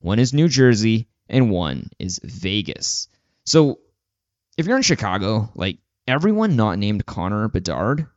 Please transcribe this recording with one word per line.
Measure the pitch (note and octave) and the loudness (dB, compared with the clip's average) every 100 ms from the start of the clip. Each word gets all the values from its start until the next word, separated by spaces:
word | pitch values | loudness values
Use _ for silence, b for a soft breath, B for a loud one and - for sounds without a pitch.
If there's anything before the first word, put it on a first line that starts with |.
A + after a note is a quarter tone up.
one | E2 G#2+ | -2 0
is | B2+ | 2
New | C#3 E3 | 2 2
Jersey, | C3 B2+ A2+ A2 A2+ A2+ _ _ | 6 4 6 2 0 -2 _ _
and | C3 B2 | 0 2
one | F#2 D#2+ C2+ - _ | 0 -2 -6 -10 _
is | F#2 F2+ | -10 -10
Vegas. | - - F#2 G#2 E2 - - - - _ _ _ - | -12 -8 -4 -2 -4 -6 -6 -6 -8 _ _ _ 2
So | D#3+ D3 - _ _ _ _ _ _ _ - | 4 4 0 _ _ _ _ _ _ _ -6
if | E3 | 0
you're | B3+ | 0
in | |
Chicago, | - E3+ G#2 F#2 G2 A2 A2 | 2 0 0 -2 0 -2 -4
like, | - F#2 - _ _ - | -4 -6 -6 _ _ -4
everyone | C3+ F#3 G#3+ A3 C#3 | 0 2 2 2 2
not | G#2+ F#2 | 2 0
named | G2+ G#2 - | -2 -2 -4
Connor | - F2+ G#2 A2 | -6 -4 -2 -2
Bedard | - F2+ C2+ G2 D3 D#3 | -4 -4 -4 -2 -2 -6